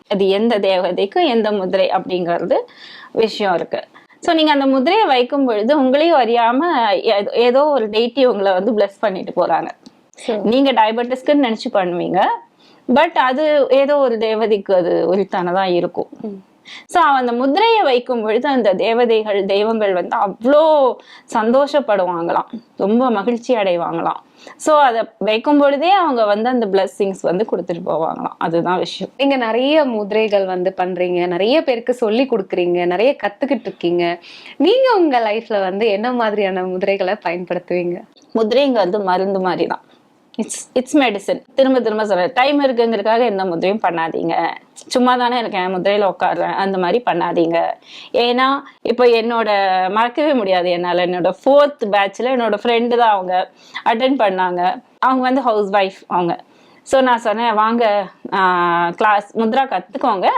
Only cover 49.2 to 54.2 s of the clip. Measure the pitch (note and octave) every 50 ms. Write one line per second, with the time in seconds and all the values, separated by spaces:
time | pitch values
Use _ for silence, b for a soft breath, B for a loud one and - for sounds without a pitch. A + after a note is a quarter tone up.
49.2 | A3 A#3 A#3 A3+ G#3+ G#3+ G3+ G3 G3 F#3+ F#3 F#3 F#3 F#3 G3+ A3 A#3 A#3+ A#3+ E4
50.2 | D4 D#4 C#4 B3 G3+ F#3+ F#3 F3+ F3 F3+ E3+ F3 F3+ F3 F3 F3 F3+ F3 F3+ F3+
51.2 | E3 F3+ F3+ - - C4 C#4 C#4+ D4 C#4+ C#4+ - A#3 G3+ G3+ G3+ G3 G3 G3+ -
52.2 | A3+ B3+ C4+ A#3+ A#3 A3 G#3 G3+ - A#3+ A#3 A#3 A#3+ A#3 A#3+ A#3 A#3+ A3 G#3 F#3+
53.2 | F#3 F3+ F3+ F#3 - - B B B B B B B A3 A#3 A3+ C4 C4 C#4 B3+